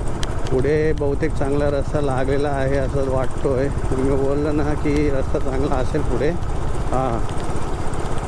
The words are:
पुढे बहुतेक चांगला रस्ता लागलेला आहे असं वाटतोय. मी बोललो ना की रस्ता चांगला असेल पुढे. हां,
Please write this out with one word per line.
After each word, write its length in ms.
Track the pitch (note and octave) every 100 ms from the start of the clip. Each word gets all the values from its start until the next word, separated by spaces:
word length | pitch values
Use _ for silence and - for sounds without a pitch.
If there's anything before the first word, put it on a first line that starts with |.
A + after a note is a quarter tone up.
| - - - - -
पुढे 420 | B2+ C3+ D3+ D#3
बहुतेक 420 | D3 D3 C#3+ D3+
चांगला 360 | - C#3 C#3+ D3
रस्ता 300 | C#3+ C3+ D#3
लागलेला 480 | C#3+ C3 C3+ C#3+ D3
आहे 280 | C#3 C3+ C#3
असं 340 | C3+ C#3 C3+
वाटतोय. 580 | C3 C3 - C#3+ B2+ C#3 - -
मी 240 | C3 C3+ C#3
बोललो 360 | C3+ C3 D3+
ना 220 | D3+ D3
की 360 | D3+ D3+ C#3+ D3
रस्ता 280 | C3+ C3 D3
चांगला 360 | C3+ C3 C3
असेल 260 | C3+ B2 D3+
पुढे. 300 | C3+ C3 D3 F3+ - - - - -
हां, 280 | B2+ C3 A2+ A2 - - - - - - - - -